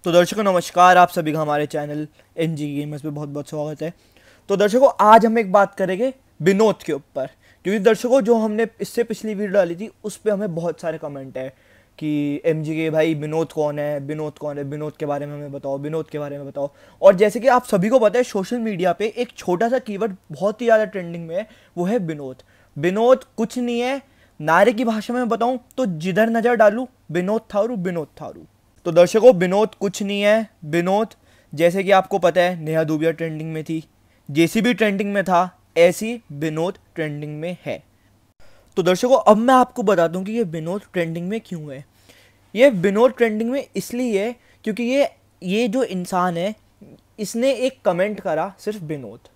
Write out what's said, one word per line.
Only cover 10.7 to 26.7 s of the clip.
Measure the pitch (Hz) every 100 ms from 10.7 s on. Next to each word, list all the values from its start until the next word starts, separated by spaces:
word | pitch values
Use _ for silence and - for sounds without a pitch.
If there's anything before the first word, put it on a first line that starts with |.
| 156
सारे | 170 160
कमेंट | 151 143 135 127
है | 131 _ _ _ _ -
कि | 151 147 147 143 170
"एमजी | 156 151 156
के | 160
भाई | 156 160
विनोद | 156 151 160 156
कौन | - 147 147
है, | 147 147
विनोद | 139 151 151 -
कौन | 147 143
है, |
विनोद | 143 147 151 -
के | 151
बारे | 143 147
में |
हमें | 147 147
बताओ, | 139 139 139
विनोद | 147 160 156
के | 147
बारे | 143 143
में | 139
बताओ।" | - 190 _ - _
और | 190 185
जैसे | 208 233
कि | 247
आप | 247
सभी | - 202 208
को | 254
पता | 214 233
है |
सोशल | 247 202 185 240
मीडिया | 226 185 180
पे | 165 208 220
एक | 247 -
छोटा | - 180 226
सा | 254
कीवर्ड | - 196 220 185 _
बहुत | 143 196 220
ही | 233
ज़्यादा | 220 214
ट्रेंडिंग | 196 170 170 165
में | 175
है, | 214 _ _ 175
वो |
है | 175 240
विनोद। | 165 151 135 131 _ _ _ -
विनोद | 160 196 233 254 - -
कुछ | 226 254
नहीं | 240 233
है, | 247 269 _ _ _ _
नारे | 156 165 208
की | 226
भाषा | 233 220 202
में | 247 240
बताऊँ | 214 233 254 _ -
तो | 247
जिधर | 160 180 180 226
नज़र | 226 226 240
डालूँ | 214